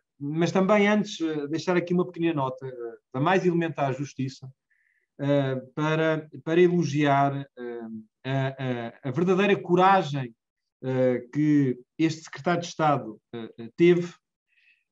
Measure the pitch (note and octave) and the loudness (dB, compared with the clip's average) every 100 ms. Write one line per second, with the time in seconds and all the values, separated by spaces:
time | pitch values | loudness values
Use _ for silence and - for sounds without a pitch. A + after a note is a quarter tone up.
0 | _ - C#3+ D#3+ E3+ G3 F#3+ G#3+ G3+ G#3+ | _ -12 -6 -2 0 2 4 4 4 2
1 | - - D#3+ D3+ C#3+ D#3+ F#3 F3+ E3+ F3+ | 0 -4 -4 -4 -4 -6 0 0 0 0
2 | F3+ E3+ E3 D#3 C3 B2+ C3 B2 A#2 A#2 | -2 -2 -2 0 -4 -6 -12 -12 -12 -14
3 | _ C3 D#3 F#3+ F3 E3+ E3 D#3 C#3 B2+ | _ -2 2 2 2 0 -2 -2 -4 -4
4 | C#3+ - C3 - C3 - _ _ _ _ | -8 -6 -8 -8 -18 -20 _ _ _ _
5 | _ - C#3 C#3+ C3+ C3 A#2 - D3+ D#3 | _ -8 0 0 0 -4 -8 -4 -2 0
6 | D#3+ D#3 D3+ C#3 D#3+ E3 F3+ F3 D3+ C#3+ | 0 -2 -6 -12 -2 4 4 4 0 0
7 | D3 C#3 C#3 C#3 C3+ - A#2+ A#2+ A2+ A2 | 2 4 2 -2 -10 -12 -12 -10 -12 -14
8 | A2 _ C3 C3+ C3+ C3+ C3 B2 A#2 - | -16 _ -6 -4 -4 -6 -6 -6 -8 -10
9 | C#3 B2+ F3+ F#3 G3+ F#3+ - F3 F#3 G3 | -8 -2 0 2 2 0 2 4 6 4
10 | D3+ C#3 B2 - _ _ _ _ C3 C3 | 2 -4 -8 -12 _ _ _ _ -4 0
11 | B2+ B2 B2 C#3+ D3+ D3 C3+ B2 - - | 2 0 -4 0 2 4 2 -2 -8 -2
12 | D#3+ D#3 - - D#3+ E3+ E3+ - D#3 C#3 | -2 -2 -12 -6 -2 -2 -4 -2 0 0
13 | A2 G#2 _ A#2 A2+ - A2+ - F3 F3 | -2 -16 _ -14 -14 -14 -10 4 6 6
14 | F3 - _ _ _ _ _ _ _ | 2 -10 _ _ _ _ _ _ _